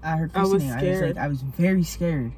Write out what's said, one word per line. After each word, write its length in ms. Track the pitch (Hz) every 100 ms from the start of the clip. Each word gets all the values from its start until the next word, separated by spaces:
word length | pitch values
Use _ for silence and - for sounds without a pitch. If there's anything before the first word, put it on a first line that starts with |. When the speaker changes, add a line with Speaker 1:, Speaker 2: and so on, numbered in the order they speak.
Speaker 1:
At 160 | 156 160
her 120 | 165
Speaker 2:
I 60 | 190
was 80 | 196
Speaker 1:
christening, 200 | 196 139
I 20 |
was 60 | 123 185 185
Speaker 2:
scared. 180 | - 175
Speaker 1:
like, 80 |
I 40 | 147
was 140 | 139
very 400 | 135 - 175 190
scared. 480 | 165 - 170 156 120